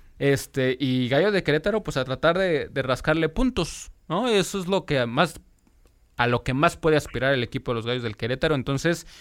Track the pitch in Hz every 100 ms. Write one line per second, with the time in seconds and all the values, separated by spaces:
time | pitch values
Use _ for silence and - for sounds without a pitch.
0 | - - 139 139 - 139 127 131 139 127
1 | 123 139 196 196 151 147 202 214 170 139
2 | 131 131 156 170 190 151 101 139 127 123
3 | - 160 156 156 254 - 170 - - -
4 | - 165 247 208 180 196 175 190 147 139
5 | 117 123 175 - - _ _ _ _ _
6 | _ - 120 123 - 131 170 - 165 151
7 | 143 123 131 135 117 127 - 117 113 127
8 | 117 104 113 131 160 143 123 139 170 165
9 | - -